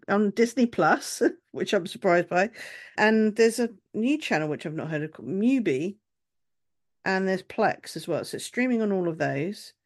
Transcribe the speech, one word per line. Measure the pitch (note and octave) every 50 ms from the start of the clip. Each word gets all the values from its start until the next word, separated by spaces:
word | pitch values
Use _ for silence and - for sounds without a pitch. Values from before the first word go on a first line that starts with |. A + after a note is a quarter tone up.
| -
on | - G3+ G#3 G#3+ G#3
Disney | G3+ - A#3 A#3 - C4+ A#3+
Plus, | A#3+ - - D#3+ D#3 A3+ - - - - - A#3 E4+ -
<laughs> | - _ _
which | - C3 - - A3
I'm | G3 E3+
surprised | G3 - - - F#3+ F3 F3 E3+ -
by. | F3+ F3+ G3 A3 - - - - - - - - -
And | - G#3+ G#3+ A3 A3 G#3+ G#3+ G#3
there's | A3+ A3+ A3+ A3 B3
a | A#3 A#3 G3 - _ _ -
new | G#3 A3+ C4 D4+
channel, | D4+ - - A3 D3+ D#3
which | D3+ D3 - -
I've | D#3+ D3+
not | D#3+ - D#3+
heard | E3 D3 D3+
of, | D#3
called | D#3 - A2 B2
Mubi. | F3+ F#3+ G#3+ B3 C4+ C4 G#3 F3 C3+ C3 D#3+ G3+ G3+ - _ _ _ _ _ _ _ _ _ _ _ _ _ _ _ _ _ _ _ _ -
And | G3 F#3+ F#3+ F#3+
there's | F#3+ F#3+ F#3 -
Plex | _ - - G#3+ E3+ - - - - -
as | E3 -
well. | F3 D#3 B2 -
So | - -
it's | - -
streaming | - - A#3+ B3 B3+ A#3+ A3+
on | A3 G#3
all | G3 F#3+ F3+
of | E3+ D#3+
those. | E3 D3 C#3 C3+ C#3 D3+ G3 G#3 - - - _ _ _